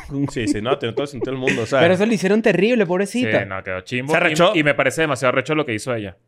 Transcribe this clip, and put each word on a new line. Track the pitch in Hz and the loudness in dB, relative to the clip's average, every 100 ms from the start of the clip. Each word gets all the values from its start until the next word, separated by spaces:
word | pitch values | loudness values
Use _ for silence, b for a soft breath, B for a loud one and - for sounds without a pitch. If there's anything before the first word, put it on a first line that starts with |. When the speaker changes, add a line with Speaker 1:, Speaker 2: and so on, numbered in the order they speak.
| - | -8
Speaker 1:
con | 139 139 | -4 -4
Speaker 2:
Sí, | 127 107 | -2 -2
sí, | 107 | -2
no, | 110 131 | -2 -2
tiene | 117 | -2
todo | 139 147 | -4 -6
el | |
sentido | 131 131 | -6 -6
del | 131 | -4
mundo, | 131 135 | -2 -2
o | 113 | 0
sea. | 139 | 4
Speaker 1:
Pero | 170 180 | 4 4
eso | 214 | 2
le | |
hicieron | 208 185 214 | 0 2 2
terrible, | 226 185 208 247 180 | 2 2 2 2 0
pobrecita. | 180 196 240 113 107 | 0 -2 -2 0 0
Speaker 3:
Sí, | 98 | -2
no, | 95 | -6
quedó | 98 92 | -6 -8
chimbo. | - 127 135 | -6 -6 0
Speaker 2:
Se | 160 | 0
arrechó. | 170 151 175 | 2 4 4
Speaker 3:
Y, | 185 | 4
y | |
me | 147 139 | 2 2
parece | 135 143 | 0 0
demasiado | 160 127 131 | 0 0 2
arrecho | 131 127 156 | 0 0 -2
lo | 135 | -2
que | |
hizo | 110 131 117 | -4 -4 -4
ella. | 101 - | -6 -12